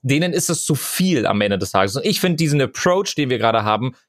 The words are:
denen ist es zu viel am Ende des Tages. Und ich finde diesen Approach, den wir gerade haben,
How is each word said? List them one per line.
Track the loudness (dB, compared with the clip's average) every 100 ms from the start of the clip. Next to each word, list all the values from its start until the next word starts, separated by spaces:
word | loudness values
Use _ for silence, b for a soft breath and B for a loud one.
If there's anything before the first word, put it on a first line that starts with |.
denen | -2 0 0
ist | -2 -2
es | -2
zu | -2 -2
viel | -2 0 2 2 2
am | 0
Ende | 0 0
des | 0
Tages. | 0 0 0
Und | -2
ich | 0
finde | 0 0
diesen | 2 2
Approach, | 0 0 0 0 -2 -2
den | -2
wir | 2
gerade | 2 2 2
haben, | 0 -2 b